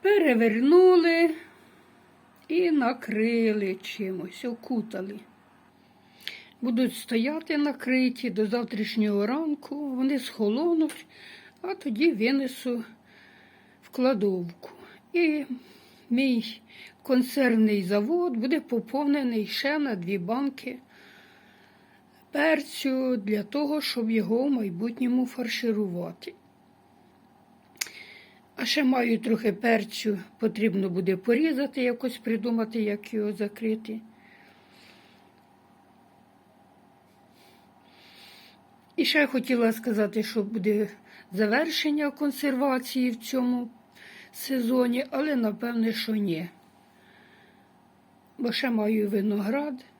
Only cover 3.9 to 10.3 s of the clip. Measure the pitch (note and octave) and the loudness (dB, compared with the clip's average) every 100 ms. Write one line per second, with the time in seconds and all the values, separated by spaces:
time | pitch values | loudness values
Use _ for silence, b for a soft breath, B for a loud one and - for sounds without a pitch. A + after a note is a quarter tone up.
3.9 | - F#3+ F#3 F3 - B3 A#3 - B3 G#3+ | -8 -6 -6 -8 -8 -10 -10 -4 -4 -4
4.9 | G3 F#3+ G#3 - _ _ _ _ _ _ | -8 -10 -12 -18 _ _ _ _ _ _
5.9 | _ B B B B B B A#3+ A#3 B3+ | _ B B B B B B -4 0 0
6.9 | - - A3+ A#3+ D#4 D#4+ D4+ D4 C#4 - | -2 -4 -2 0 -4 -2 0 0 -2 0
7.9 | B3+ B3+ B3 B3 F#3+ G#3+ A#3+ A#3 G#3 G#3+ | 2 2 0 -6 -2 0 0 -4 -4 -4
8.9 | - G#3+ G3+ G#3 C4+ D#4+ D4 - C#4+ D4 | 0 0 2 0 -2 -2 -4 -6 -8 -6
9.9 | B3+ C4 C#4 B3+ | -2 0 0 -4